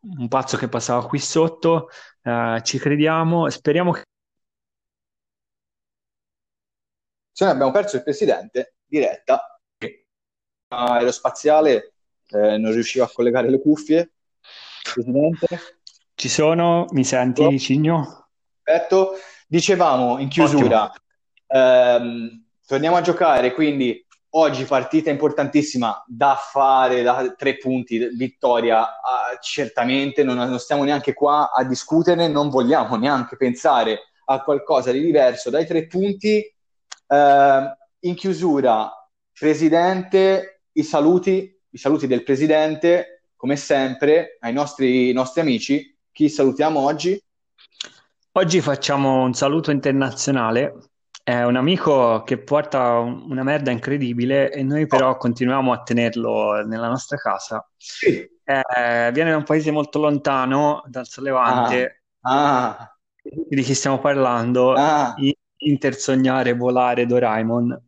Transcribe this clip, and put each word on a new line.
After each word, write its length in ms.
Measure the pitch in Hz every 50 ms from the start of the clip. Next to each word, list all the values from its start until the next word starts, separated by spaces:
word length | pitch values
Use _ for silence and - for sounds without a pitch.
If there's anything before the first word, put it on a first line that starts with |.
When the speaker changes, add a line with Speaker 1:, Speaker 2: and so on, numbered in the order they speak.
| - 208 180 139
Speaker 1:
un 100 | 123 117
pazzo 300 | 135 131 - - - -
che 100 | 131 120
passava 380 | - 117 - - 120 123 123
qui 120 | 123 - 143
sotto, 680 | - - - 160 160 165 165 - - 165 165 165 165 - - - - - _ _
eh, 380 | _ 123 117 117 117 117 113 113
ci 160 | 117 - - 131
crediamo, 680 | - 143 147 147 151 156 160 165 165 160 170 170 160 143
speriamo 440 | - - _ 147 147 170 180 175
che 100 | 165 - - _ _ _ _ _ _ _ _ _ _ _ _ _ _ _ _ _ _ _ _ _ _ _ _ _ _ _ _ _ _ _ _ _ _ _ _ _ _ _ _ _ _ _ _ _ _ _ _ _ _ _ _ _ _ _ _ _ _ _ _ _ _ _ _ _
Speaker 2:
Se 120 | _ - 196
noi 100 | 190 151
abbiamo 180 | 131 139 135
perso 240 | 170 208 202 208 -
il 60 | -
Presidente, 720 | - 151 139 - 214 151 107 82 95 110 _ 123 123 _ _ _ _
diretta, 760 | _ 147 151 127 90 69 - _ - - - - - - _ _ _ _ _
Speaker 1:
Sì. 260 | - - - _ _ _ _ _ _ _ _ _ _ _ _ _ _ _
Speaker 2:
aerospaziale, 1300 | - 120 120 120 123 120 123 123 120 - - 127 - - - 147 151 156 156 147 127 104 - - _ _ _ _ _ _ _ _
eh, 300 | - 104 104 107 107 107
non 140 | 110 110
riusciva 340 | 110 117 113 - - 131 123
a 40 | 113
collegare 360 | - - 120 120 120 131 123 127
le 100 | 135 135
cuffie. 520 | - 147 151 151 - - 151 165 175 - _ _ _ _ _ _ _ - - - - - - - - -
Presidente? 540 | - 123 117 127 123 139 147 165 170 - - - 180 - - - _ _ _ - _ _ _ _ _
Speaker 1:
Ci 140 | - - 123
sono, 580 | - - 151 156 165 170 170 170 170 175 175 -
mi 140 | - 135 127
senti, 380 | - 135 127 123 127 123 147
Speaker 2:
Oh. 160 | 147 139 139 131
Speaker 1:
Cigno? 680 | - - 131 147 151 160 170 160 139 - - - _ _ _ _ _ _ _ _
Speaker 2:
Perfetto. 520 | _ 151 160 175 170 - 190 190 190 190 190 190 - - - - _ _
Dicevamo 680 | 151 170 165 - 190 175 180 156 135 127 127 123 123 135
in 100 | 139 139
chiusura, 560 | - 165 156 - 147 143 127 110 113 110 107
Speaker 1:
Ottimo. 200 | - - - _ _ _ _ _ _ _ _ _ _
Speaker 2:
ehm, 960 | 135 131 131 127 127 127 123 123 120 120 120 120 117 117 113 117 - - _ _ _ _ _
torniamo 300 | _ 139 135 151 165 175
a 40 | 175
giocare, 520 | 170 175 170 170 180 160 143 123 123 127
quindi 540 | 123 - 156 147 143 139 127 120 110 - _ _ _ _ _ _
oggi 340 | - 160 160 147 131 131 135
partita 460 | 131 139 131 127 - 156 160 156 160
importantissima 920 | 143 139 151 139 - - 143 139 - 151 147 - - 127 120 110 101 - -
da 300 | _ 123 113 143 139 135
fare, 680 | - - - - 139 139 135 135 131 131 127 127 123
da 320 | 120 123 123 131 131 123 -
tre 200 | _ 139 135 131 -
punti, 400 | - 131 131 127 120 - 117 113 120 117 123
vittoria, 840 | 117 131 120 _ _ - 127 123 117 117 117 113 110 117 - - -
ah, 360 | - 123 127 123 107 120 127 -
certamente, 840 | - - - 147 139 113 - 131 120 123 131 139 139 139 135 147
non, 140 | 143 131 123
non 220 | 123 123 127 127 120
stiamo 240 | - - 147 143 139
neanche 280 | 143 147 143 143 143 127
qua 360 | - 147 143 147 147 147 -
a 120 | - 123 131
discuterne, 640 | 127 127 - - - 156 165 165 175 175 165 170 160
non 200 | 147 147 147 147
vogliamo 460 | 131 131 120 120 156 151 117 117 127
neanche 400 | 107 120 143 143 127 120 - -
pensare 760 | - 131 123 120 - - 160 135 123 113 110 110 - - _ _ _ _
a 140 | - 135 135
qualcosa 500 | - - 147 139 - - 156 131 117 127
di 80 | 123 139
diverso 500 | 156 170 151 151 131 127 120 - - 123
dai 160 | 123 156 165
tre 200 | 160 - 160 165 -
punti. 600 | - 185 196 202 196 196 - 214 214 214 214 - _ _ _ _ _ _ _ _ - _ _ _
Ehm, 680 | 139 143 143 143 139 139 139 139 135 135 139 135 - _ _ _ _ _
in 140 | - 175 175
chiusura, 760 | 170 - 190 180 156 180 175 147 139 127 123 113 110 110 - - - _ _ _ _ _ _ _ -
Presidente, 1200 | 139 151 151 143 165 156 156 170 175 180 190 185 185 185 - 190 190 190 190 190 185 - _ _ _ _
i 100 | _ 156
saluti, 800 | 147 - - 151 147 160 180 180 180 196 185 190 196 190 _ _ _ _
i 80 | - 120
saluti 280 | - 135 156 147 139
del 160 | 127 131 117
Presidente, 1040 | - - 139 131 151 156 156 156 156 156 156 156 - 170 175 180 175 - - _ _ _ _
come 200 | _ - 131 143
sempre, 800 | 139 - - 151 135 131 131 127 - 139 143 151 170 165 - - _
ai 120 | - 117
nostri, 600 | 120 143 143 139 - - 135 127 127 131 123 127
nostri 280 | 123 127 127 127 - 170
amici. 520 | 160 147 123 110 - - 139 151 143 _ _ _ _ _
Chi 180 | _ - 151 147
salutiamo 500 | 151 - 139 135 127 135 151 156 156 156
oggi? 400 | 135 139 160 147 151 180 196 202 _ _ _ _ _ _ _ _ _ _ _ _ - - _ _ _ _ _ _ _ _ _
Speaker 1:
Oggi 240 | 185 190 160 170 180
facciamo 600 | 127 143 139 - - - 143 139 139 135 131 131
un 120 | 127 127 120
saluto 360 | - 143 139 147 165 160 156
internazionale 1200 | 143 139 - 143 135 139 135 123 107 - - 147 139 131 117 110 113 120 143 143 - - _ _ _ _ _ _ _ - _
È 160 | - 123 123
un 140 | 120 123 123
amico 640 | 127 127 156 190 175 - 160 147 131 123 117 113 107
che 140 | - - 127
porta 640 | 120 - - 143 151 147 - - 135 123 120 120 120
un-, 320 | 117 120 123 - - -
una 120 | 135 131
merda 280 | 131 135 147 147 139 135
incredibile 840 | 123 117 - - 139 143 131 120 120 120 120 127 135 139 139 -
e 100 | - 143
noi 240 | 131 135 147 151 156
però 240 | 147 - 147 135 131
Speaker 2:
Oh. 60 | 127
Speaker 1:
continuiamo 560 | - - 120 117 120 127 123 131 139 131 127
a 100 | 120 117
tenerlo 800 | - - 120 120 120 117 117 120 113 113 110 107 107 107 104 107 104
nella 220 | 110 110 113 117 117
nostra 280 | 123 139 - - 143
casa. 500 | 139 - 110 98 98 - - 110 107 - _ _ _
Speaker 2:
Sì. 400 | - - - - - 190 - - - - _ _ _
Speaker 1:
Eh, 640 | - 139 135 131 - 123 123 120 120 120 117 117 120
viene 180 | 120 143 165 165
da 60 | 160 151
un 40 | 147
paese 260 | - 151 160 151 156
molto 280 | 151 151 143 - - 156
lontano, 840 | 151 151 147 139 143 143 135 131 127 131 135 143 151 147 151 - -
dal 200 | 135 120 131 120 -
Sollevante. 920 | - - 135 139 131 127 123 117 123 123 120 117 123 123 127 127 - _ _ _ _ _
Speaker 2:
Ah. 460 | _ 127 135 143 147 143 139 127 123 110 -
Ah. 220 | - 113 - _ _ _ _ _ _
Speaker 1:
Di 400 | _ 147 139 156 165 - 147 139
chi 100 | 123 127 135
stiamo 240 | - - 139 135 127
parlando? 720 | - 147 139 139 131 127 120 117 113 120 123 127 127 127 131
Speaker 2:
Ah. 400 | 131 143 156 151 147 139 120 117
Speaker 1:
I-, 180 | - 139 139 139 _ _ _ _
intersognare, 960 | _ - 151 143 135 - 135 127 - - - 135 131 131 131 131 131 127 123
volare, 540 | 120 123 120 127 123 131 123 123 120 120 120
Doraemon. 760 | 120 123 123 123 113 107 113 110 113 117 120 120 120 131 - _